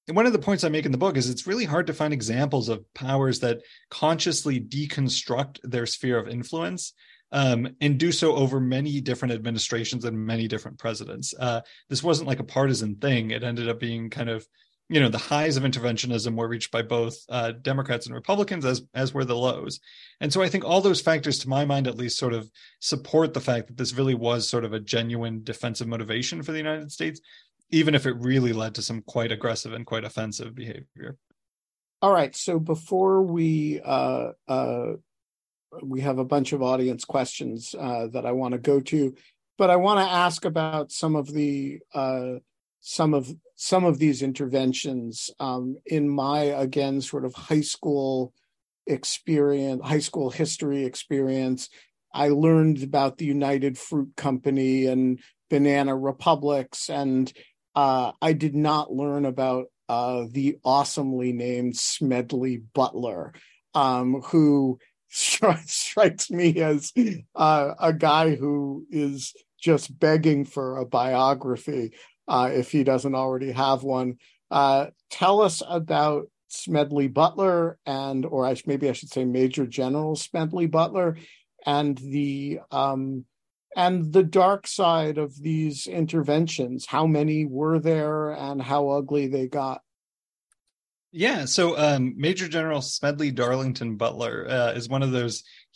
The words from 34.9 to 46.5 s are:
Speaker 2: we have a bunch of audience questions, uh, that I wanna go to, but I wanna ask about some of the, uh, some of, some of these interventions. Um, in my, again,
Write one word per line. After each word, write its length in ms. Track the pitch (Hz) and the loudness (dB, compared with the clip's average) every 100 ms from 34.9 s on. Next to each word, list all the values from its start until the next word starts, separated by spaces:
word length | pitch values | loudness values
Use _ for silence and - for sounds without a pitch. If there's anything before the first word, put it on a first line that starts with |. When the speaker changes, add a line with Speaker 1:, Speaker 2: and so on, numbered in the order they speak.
| - _ _ _ _ _ _ _ 160 | -8 _ _ _ _ _ _ _ -14
Speaker 2:
we 160 | 135 131 | -8 -4
have 180 | 139 131 | -2 -2
a 60 | |
bunch 280 | 127 147 127 | 0 0 0
of 100 | 143 | 0
audience 420 | 127 127 127 117 | 0 2 0 -4
questions, 720 | - 139 123 - 127 113 - - | -4 -2 -2 -6 -8 -8 -12 -10
uh, 300 | 135 120 113 | -6 -4 -4
that 180 | 123 117 | -6 -4
I 60 | |
wanna 260 | 127 127 123 | -2 -2 -2
go 220 | 135 139 | 2 2
to, 340 | 131 156 135 - _ _ _ - | 2 0 0 -2 _ _ _ 2
but 140 | 185 | 4
I 60 | 180 | 6
wanna 260 | 190 208 | 6 4
ask 420 | 190 180 180 165 | 2 2 2 0
about 460 | 175 160 160 156 143 | -4 -2 -2 -2 -4
some 240 | - 160 | -4 0
of 180 | 156 139 | 0 -2
the, 460 | 151 147 139 139 143 _ | -2 -2 -2 -6 -10 _
uh, 460 | 143 131 131 127 127 _ _ _ _ | -4 -2 -2 -6 -8 _ _ _ _
some 340 | - - 156 | -10 2 4
of, 180 | 147 123 170 _ | 4 0 -12 _
some 300 | - - 185 | -10 2 4
of 140 | 180 143 | 4 4
these 220 | 151 127 | 4 2
interventions. 1080 | 135 131 135 135 131 127 139 127 117 110 - - | -2 -2 -2 0 2 0 -4 -6 -6 -8 -12 -8
Um, 380 | 131 127 127 143 - | -6 -4 -6 -8 -2
in 220 | 156 147 | 0 2
my, 320 | 143 135 147 | 0 0 2
again, 600 | 147 | 2